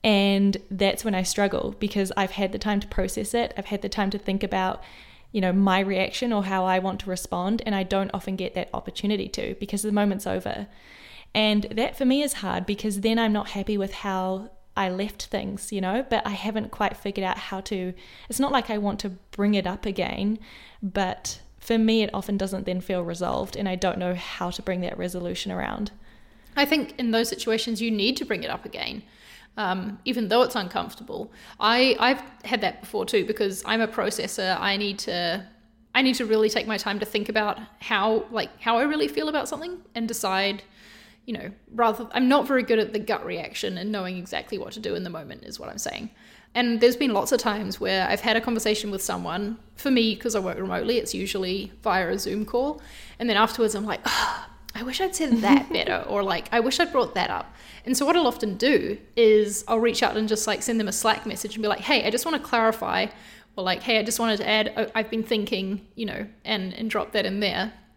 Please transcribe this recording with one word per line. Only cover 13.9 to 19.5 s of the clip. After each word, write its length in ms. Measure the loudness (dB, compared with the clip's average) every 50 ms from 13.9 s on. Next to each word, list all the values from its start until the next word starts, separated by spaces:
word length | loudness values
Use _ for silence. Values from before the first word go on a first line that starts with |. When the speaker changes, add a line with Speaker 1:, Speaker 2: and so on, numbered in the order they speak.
| -6
Speaker 1:
how 560 | -6 -4 -2 -2 0 0 -2 -2 -4 -6 -10 -16 -20 -20 -8 -2
I 120 | -2 -2 0
left 380 | 0 -2 -4 -6 -6 -10 -10
things, 460 | -6 -4 -4 -4 -4 -8 -8 -8 -6
you 80 | -4 -2
know, 240 | 0 0 0 0 0 0
but 180 | 0 0 0
I 40 | -2
haven't 400 | -4 -4 -4 -4 -2 -4 -4 -6
quite 260 | -4 -2 -2 -2 -2
figured 280 | -4 -6 -6 -4 -2 -2
out 140 | -2 -2 -4
how 220 | -4 -8 -8 -8
to, 320 | -6 -6 -4 -4 -4 -6 -6 -10 -16 -20 -20 -20 -12 -8
it's 120 | -2 0
not 120 | 0 2
like 180 | 2 2 2 0
I 80 | -2 0
want 220 | 0 -2 -2 -2
to 100 | -6 -8
bring 440 | -8 -10 -16 _ -2 0 2 4